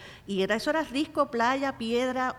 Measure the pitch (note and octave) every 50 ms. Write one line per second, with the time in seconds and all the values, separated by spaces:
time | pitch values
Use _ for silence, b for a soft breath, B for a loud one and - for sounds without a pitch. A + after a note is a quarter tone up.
0 | B B B B B - G3+ F#3 F#3+ F#3+ G#3 A3+ - D4+ D4 D#4+ D4+ - A#3+ C4+
1 | D#4 - - D#4+ C#4+ C#4 - A#3 A3+ A#3+ C4 C#4 C#4 C4+ C4+ - A#3 A3+ A#3 A#3+
2 | B3+ B3+ B3+ B3+ B3+ B3+ -